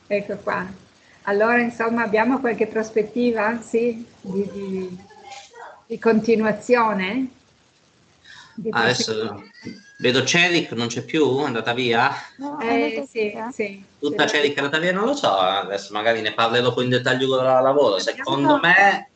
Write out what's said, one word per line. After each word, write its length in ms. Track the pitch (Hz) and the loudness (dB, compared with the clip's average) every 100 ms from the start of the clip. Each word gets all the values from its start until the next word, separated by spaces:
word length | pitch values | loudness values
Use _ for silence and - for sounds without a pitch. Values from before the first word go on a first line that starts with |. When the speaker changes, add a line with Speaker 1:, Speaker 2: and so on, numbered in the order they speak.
| - | -4
Speaker 1:
Ecco 280 | 202 202 196 | -4 -4 -8
qua. 280 | 208 202 185 196 - _ _ _ | -6 -6 -6 -14 -20 _ _ _
Allora, 360 | 202 202 226 240 | -2 2 4 2
insomma, 440 | 233 - 226 233 | 0 -2 -2 -2
abbiamo 340 | 220 214 233 262 | 0 2 2 0
qualche 300 | 247 214 220 | 0 -2 -2
prospettiva, 920 | 220 214 220 214 240 240 220 214 233 | -2 -2 -2 -2 0 0 2 -2 -2
sì, 460 | - 226 240 226 - - | -2 -2 0 -4 -12 -16
di, 280 | 196 190 202 | -8 -4 -4
di, 460 | 202 196 185 185 180 - - - - - 466 - - - | -6 -6 -6 -6 -12 -18 -20 -20 -18 -20 -20 -20 -18 -12
di 120 | 226 | -2
continuazione? 1300 | 226 220 226 220 220 214 - 240 226 196 185 247 262 _ _ _ _ _ _ _ _ _ - - - | 4 4 4 2 2 0 2 2 2 0 -2 -4 -6 _ _ _ _ _ _ _ _ _ -20 -20 -20
Di 140 | - 113 | -10 -4
Speaker 2:
Adesso 420 | 113 117 123 - 110 | 0 2 0 -2 -4
Speaker 1:
proseguimento? 340 | 110 101 - - - - - - | -4 -8 -16 -18 -16 -16 -20 -2
Speaker 2:
vedo 240 | 123 127 | 0 2
Celic, 460 | 123 175 180 170 - | 2 2 2 2 -2
non 160 | 113 117 | -4 -4
c'è 160 | 127 | -4
più, 380 | - 160 135 131 | -2 2 2 2
è 40 | 147 | -2
andata 280 | 117 113 | -2 -4
via? 380 | 127 123 113 135 143 - - | -2 0 2 2 -2 -12 -12
Speaker 3:
No, 220 | 285 202 | -10 -6
è 60 | 226 | -2
Speaker 1:
Eh, 160 | 233 | 0
Speaker 3:
andata 220 | 226 226 277 | 0 -4 -8
Speaker 1:
sì, 180 | 233 208 | -4 -4
Speaker 3:
via. 200 | 220 226 | -4 -10
Speaker 1:
sì, 340 | - 202 196 - - | -8 -8 -8 -20 -8
Speaker 2:
Tutta 300 | 147 147 143 | -4 0 0
Speaker 1:
sì. 80 | 151 | 2
Speaker 2:
Celic 180 | 147 | 0
è 40 | 143 | 0
andata 180 | 139 156 | -2 0
via, 140 | 175 | 0
non 140 | 185 233 | 0 0
lo 80 | 285 | 0
so, 200 | 117 98 | 0 2
adesso 560 | 92 98 92 101 - | 2 0 -2 -6 -6
magari 280 | 104 110 113 | -2 0 0
ne 120 | 110 | -2
parlerò 400 | 107 117 123 123 | 0 2 2 2
con 160 | 123 123 | 0 0
dettagli 380 | 123 127 127 131 | 0 0 0 0
con 160 | 131 | 2
la 160 | 131 131 | 4 4
lavoro. 360 | 131 143 123 95 | 4 4 4 2
Speaker 1:
Abbiamo 180 | 107 - | -2 -4
Speaker 2:
Secondo 420 | 131 139 285 294 | -4 0 2 4
me, 480 | 170 185 196 190 - | 6 6 6 2 -6